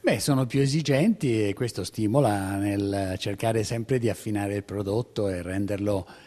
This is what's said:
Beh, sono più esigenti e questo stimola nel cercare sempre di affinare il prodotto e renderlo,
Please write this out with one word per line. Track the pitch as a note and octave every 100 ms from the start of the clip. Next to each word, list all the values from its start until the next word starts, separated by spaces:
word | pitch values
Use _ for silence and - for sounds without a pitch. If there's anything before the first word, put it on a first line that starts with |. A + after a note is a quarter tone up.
Beh, | D#4+ A#2+
sono | - C3+ B2
più | C3+
esigenti | C#3 D#3 C#3+ C3+ G#3 G#3+ C3+ A2 G2+
e |
questo | G2 A#2 - F2+
stimola | - G#2+ C3+ B2 G2+ G2 G2
nel | G2+ G2+ G2+ G2 F#2+ F#2
cercare | G2+ G2+ A2+ A2
sempre | G2+ A#2+ A2 C3
di | A2+
affinare | F#2 A2+ G#2 G2+ G2+
il |
prodotto | - G2+ G2 A2 B2 - G2+
e | F2+
renderlo, | F2 F#2+ G2+ G2+ G#2 G2 - -